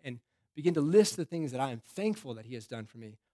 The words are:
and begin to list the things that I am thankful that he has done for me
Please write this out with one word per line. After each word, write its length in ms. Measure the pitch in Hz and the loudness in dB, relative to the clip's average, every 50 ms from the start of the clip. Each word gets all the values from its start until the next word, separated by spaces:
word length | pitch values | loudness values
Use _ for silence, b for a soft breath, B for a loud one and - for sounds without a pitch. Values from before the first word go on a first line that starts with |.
and 180 | - 135 123 120 - _ _ _ _ _ _ | -12 -12 -12 -12 -14 _ _ _ _ _ _
begin 180 | 151 147 175 170 | -2 0 2 4
to 60 | 160 | 4
list 360 | 143 156 180 214 214 208 - | 4 6 8 8 8 6 4
the 100 | - 160 | -4 -6
things 260 | - 170 165 156 135 | -6 -6 -4 -4 -4
that 80 | 123 127 | -4 -4
I 120 | 135 135 | -4 -4
am 80 | 120 113 | -4 -8
thankful 540 | - - - - 202 220 208 - - 135 117 | -12 -12 -8 -4 -4 -4 -4 -4 -8 -12 -12
that 120 | 110 110 | -12 -12
he 80 | 117 127 | -12 -12
has 120 | 117 107 | -14 -12
done 200 | - 123 113 110 | -12 -12 -12 -12
for 120 | - - 120 | -12 -16 -18
me 200 | 110 107 110 - _ _ | -18 -18 -18 -20 _ _